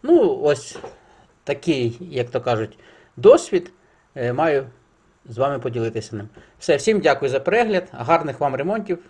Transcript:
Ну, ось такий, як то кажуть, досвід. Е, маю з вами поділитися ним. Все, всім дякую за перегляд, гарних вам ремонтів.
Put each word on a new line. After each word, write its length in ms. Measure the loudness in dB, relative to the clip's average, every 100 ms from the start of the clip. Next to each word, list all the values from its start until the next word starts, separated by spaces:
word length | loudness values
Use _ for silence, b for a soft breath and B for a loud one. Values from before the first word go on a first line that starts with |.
Ну, 360 | 6 4 4 2
ось 360 | 0 0 -4 -16 -18 B B B B _
такий, 540 | -8 -6 -2 0 -2 -4
як 300 | -8 -6 -4
то 120 | -4
кажуть, 380 | -2 -2 -4 -10 b b b 4
досвід. 540 | 8 8 4 -4 -4 _ b b b -6
Е, 180 | -4
маю 320 | 0 0 0 -4 -18 _ _ _ _ -16
з 120 | -2
вами 220 | -2 -2
поділитися 560 | -6 -4 -4 -4 -8 -12
ним. 140 | -12 b b b
Все, 160 | 0 0
всім 240 | 2 2
дякую 300 | 2 2 0
за 100 | -2
перегляд, 480 | 0 0 2 0 -4
гарних 480 | -10 0 0 0 -4
вам 160 | -4 -2
ремонтів. 440 | -4 -4 -6 -8